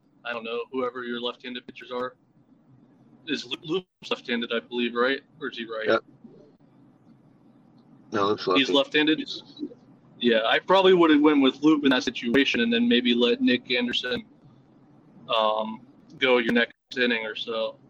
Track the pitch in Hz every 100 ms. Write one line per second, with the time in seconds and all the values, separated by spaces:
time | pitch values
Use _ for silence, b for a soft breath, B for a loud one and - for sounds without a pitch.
0 | _ _ 120 117 113 120 117 131 123 127
1 | 120 120 120 120 127 123 - - - 123
2 | 127 - _ _ _ _ _ _ _ _
3 | _ _ 160 123 123 131 - 185 - _
4 | - 120 - 120 120 117 117 120 120 120
5 | 127 135 - _ 131 117 113 110 110 113
6 | - _ - - - _ _ _ _ _
7 | _ _ _ _ _ _ _ _ _ -
8 | - 107 101 104 98 92 127 139 135 151
9 | 151 156 - - - - - - - _
10 | _ - 120 110 113 147 - 190 185 180
11 | 160 147 151 143 131 127 151 151 139 127
12 | 120 - 120 135 135 117 117 117 120 120
13 | 120 120 120 120 127 123 - 123 123 -
14 | 127 120 - _ - _ _ _ _ _
15 | _ - - 113 107 110 110 113 - _
16 | - 160 131 123 117 120 113 _ _ 127
17 | 120 113 110 104 123 113 110 -